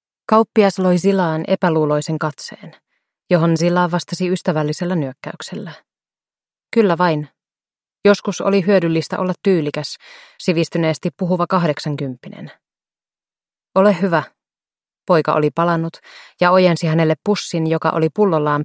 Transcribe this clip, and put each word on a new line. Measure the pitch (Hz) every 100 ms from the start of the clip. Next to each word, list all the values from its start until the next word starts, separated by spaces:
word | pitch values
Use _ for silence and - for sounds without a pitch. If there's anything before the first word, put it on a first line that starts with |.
| _ _ -
Kauppias | 220 226 - 196 190
loi | 185 180
Zilaan | 190 196 170 156 -
epäluuloisen | 190 180 160 151 147 147 160
katseen, | 156 - - - 160 - _ _ _ _ -
johon | 170 165 160
Zila | 175 180 175
vastasi | 170 - - 180
ystävällisellä | 180 - 156 151 156 180 180
nyökkäyksellä. | 135 - - - - 170 165 - _ _ _ _ _ _ _ _ _
Kyllä | 226 208 165
vain. | 180 151 151 _ _ _ _ _ _ _ 202
Joskus | 202 - 180
oli | 196 196 175
hyödyllistä | 196 165 165 - 180
olla | 185 180
tyylikäs, | 202 180 147 151 147 - - - - -
sivistyneesti | - 165 160 170 160 156 180 -
puhuva | 175 175 170
kahdeksankymppinen. | 190 165 147 156 143 139 127 - - 151 - _ _ _ _ _ _ _ _ _ _ _ 196
Ole | 202 185
hyvä. | 190 165 151 _ _ _ _ _ _ _ -
Poika | 170 151
oli | 156 151
palannut | - 170 165 165 - - - - _
ja | 175
ojensi | 185 180 165 165
hänelle | 160 160 156 -
pussin, | 202 - 170 160
joka | 160 160
oli | 165 160 -
pullollaan | 190 160 147 147